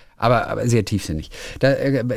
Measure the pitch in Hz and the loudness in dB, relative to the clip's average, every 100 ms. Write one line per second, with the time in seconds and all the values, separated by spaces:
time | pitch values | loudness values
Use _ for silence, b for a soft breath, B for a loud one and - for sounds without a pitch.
0 | b b 117 120 - 110 120 117 98 104 | b b 2 2 2 -2 2 2 2 -2
1 | - 78 76 B B B 131 139 139 135 | -2 -6 -8 B B B 2 2 2 0
2 | 120 | 0